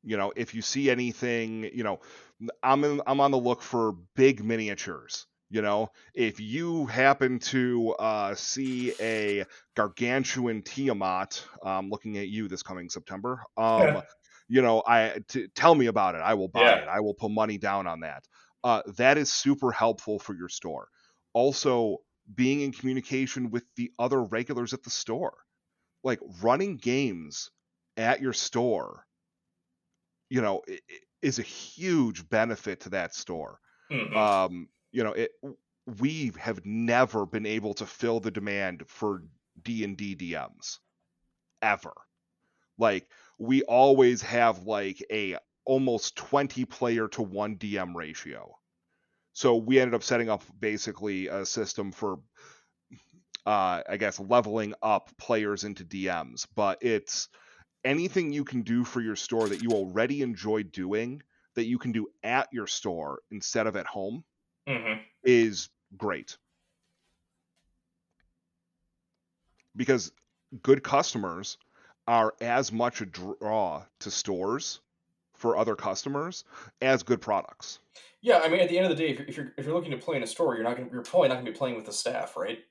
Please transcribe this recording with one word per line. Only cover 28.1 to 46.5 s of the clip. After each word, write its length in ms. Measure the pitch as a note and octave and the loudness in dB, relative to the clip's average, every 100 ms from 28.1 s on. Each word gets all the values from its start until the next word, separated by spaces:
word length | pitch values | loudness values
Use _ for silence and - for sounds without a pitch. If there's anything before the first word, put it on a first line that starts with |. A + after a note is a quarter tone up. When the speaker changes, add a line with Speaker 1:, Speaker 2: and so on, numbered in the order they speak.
| C3 | 2
Speaker 1:
your 140 | C3 | 2
store, 720 | A#2 - A#2+ B2 G2 G#1+ G1+ _ _ _ _ _ _ _ _ _ _ _ _ _ | -2 -2 0 2 0 -4 -12 _ _ _ _ _ _ _ _ _ _ _ _ _
you 140 | B2+ | 0
know, 180 | G#2+ G2 - | 2 0 -4
i-, 40 | |
i-, 60 | F#2 _ - _ _ | -14 _ -20 _ _
is 160 | D3 B2+ | -2 -2
a 40 | |
huge 840 | G#2+ - - - F#3 E3+ A#2+ G2+ E2+ | -8 -12 -16 -8 0 2 2 -2 -2
benefit 520 | A2 A2+ A2 - F#2 | 0 2 -2 -8 -10
to 100 | - | -6
that 240 | F#2+ E2+ | -6 -6
store. 460 | - - E2+ C2 - _ _ _ | -10 -10 -10 -10 -16 _ _ _
Speaker 2:
Mm-hmm. 240 | C3+ G#2+ | -8 -2
Speaker 1:
Um, 540 | G#2+ G#2+ G2 F#2 F2 D#2+ _ _ | 2 4 4 2 -2 -14 _ _
you 120 | A#2 | -2
know, 80 | A2 | -2
it, 160 | G2 A#2 _ C#3 - _ _ - G#2 | 0 -4 _ -16 -16 _ _ -16 -2
we 340 | C3 D#3+ C3 - | -2 0 -4 -4
have 280 | - G2 G2+ | -6 -6 -4
never 580 | A2 A#2 A#2+ G#2+ A2+ | -2 2 4 4 2
been 220 | G2 A2 G#2 | -2 -4 -4
able 260 | A2 G#2 | -4 -4
to 120 | G2+ G#2 | -6 -10
fill 340 | - A#2 A2+ | -2 0 0
the 100 | A2 | -2
demand 520 | G#2 G2+ G2+ F#2+ F2 - | -4 -4 -2 -4 -6 -14
for 340 | - G#2+ F#2+ E2 _ _ - | -6 -4 -4 -10 _ _ -16
D 220 | G2+ A2+ | -8 -6
and 120 | G#2 F#2+ | -4 -6
D 180 | G2+ | -8
D 180 | F#2 E2+ | -8 -8
Ms, 480 | E2 A#1 G1+ - - _ _ _ _ _ _ _ _ | -8 -10 _ -14 -14 _ _ _ _ _ _ _ _
ever. 320 | A2 G2+ E2 - - _ _ _ _ _ _ - | 0 0 -4 -18 -20 _ _ _ _ _ _ 2
Like, 320 | A2+ F#2+ - - - _ | 2 2 -4 -20 -20 _
we 240 | A2+ C3+ | 2 2
always 580 | - A#2+ C3+ C#3 B2 A#2+ | 4 6 8 10 8 6
have, 440 | - A#2+ A#2 F#2 | -2 4 4 2
like, 380 | F#2 G#2 G2 F#2 - | -4 -4 -4 -8 -6
a 280 | G#2+ G2 F2 _ _ | -4 -4 -6 _ _
almost 500 | - C3 C3 A#2 - - | 0 2 2 0 -4 -8
twenty 500 | - C#3+ C#3 | 0 0 0